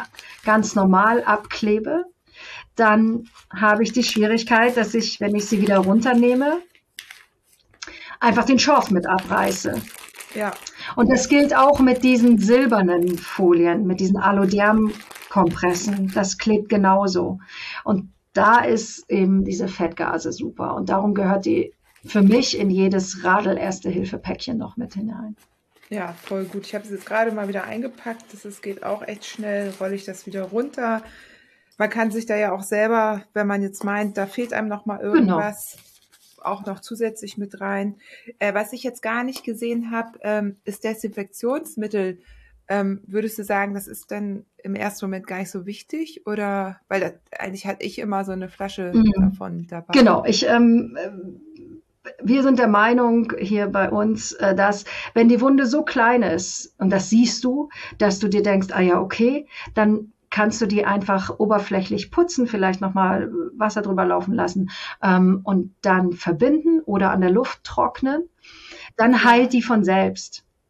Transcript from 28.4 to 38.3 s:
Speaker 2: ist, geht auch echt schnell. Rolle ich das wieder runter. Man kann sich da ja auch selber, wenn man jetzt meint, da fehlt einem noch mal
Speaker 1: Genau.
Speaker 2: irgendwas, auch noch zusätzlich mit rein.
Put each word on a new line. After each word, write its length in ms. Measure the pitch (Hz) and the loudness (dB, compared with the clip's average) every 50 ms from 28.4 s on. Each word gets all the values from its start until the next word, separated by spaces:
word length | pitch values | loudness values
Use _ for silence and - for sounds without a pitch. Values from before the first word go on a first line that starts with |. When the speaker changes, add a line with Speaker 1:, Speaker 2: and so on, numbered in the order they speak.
| - | -18
Speaker 2:
ist, 160 | 208 202 - | -18 -18 -12
geht 220 | - 202 196 196 - | -12 -12 -10 -8 -8
auch 240 | 196 202 214 220 | -8 -8 -8 -8
echt 180 | - 214 202 - | -10 -12 -12 -14
schnell. 460 | - - - 214 208 202 202 202 196 190 - | -14 -12 -10 -6 -4 -4 -4 -4 -6 -8 -6
Rolle 160 | 190 190 196 | -6 -6 -6
ich 100 | 196 196 | -8 -8
das 200 | - 190 - - | -12 -14 -14 -14
wieder 180 | - 196 196 190 | -12 -10 -8 -8
runter. 600 | 185 196 226 254 285 - 277 240 226 226 220 220 - - - - - _ _ _ _ _ _ _ _ _ | -6 -4 -4 -4 -4 -6 -6 -4 -4 -4 -4 -6 -12 -20 -20 -20 -20 _ _ _ _ _ _ _ _ _
Man 120 | - 208 208 | -4 -4 -2
kann 220 | 214 226 226 226 | -2 -2 -2 -2
sich 140 | 202 226 226 | -2 -4 -4
da 100 | 226 214 | -2 -2
ja 160 | 208 214 202 185 | 0 0 -2 -2
auch 100 | 196 196 | -4 -6
selber, 600 | - 214 208 214 220 233 226 220 214 214 202 202 _ - | -2 0 0 2 2 2 2 0 0 -2 -4 -8 _ -4
wenn 140 | 208 208 | -2 -2
man 140 | 202 202 202 | 0 0 -2
jetzt 220 | 196 196 196 - - | -4 -4 -6 -6 -6
meint, 340 | 202 202 208 214 208 202 | -4 -2 -2 -4 -4 -4
da 80 | 208 196 | -6 -6
fehlt 260 | 196 - - 247 226 - | -6 -6 -6 -6 -4 -4
einem 140 | 214 220 | -4 -4
noch 180 | 214 202 202 - | -4 -6 -8 -8
mal 140 | 214 202 202 | -8 -8 -6
Speaker 1:
Genau. 380 | - 202 208 320 240 190 180 160 | -2 0 2 2 4 2 2 0
Speaker 2:
irgendwas, 380 | 208 214 208 - - - - - - _ _ _ _ _ _ _ _ _ _ _ | -2 -4 -6 -10 -14 -18 -18 -20 -20 _ _ _ _ _ _ _ _ _ _ _
auch 240 | - - 202 196 202 | -8 -8 -8 -8 -8
noch 140 | 202 196 196 | -10 -12 -12
zusätzlich 560 | - - 233 208 233 220 220 - - 208 - | -12 -14 -8 -6 -6 -6 -6 -8 -14 -14 -12
mit 240 | 208 202 196 - 196 | -10 -12 -10 -10 -8
rein. 360 | 196 196 202 196 196 208 202 - _ - - - _ 233 | -6 -6 -4 -4 -4 -6 -8 -10 _ -20 -20 -20 _ -20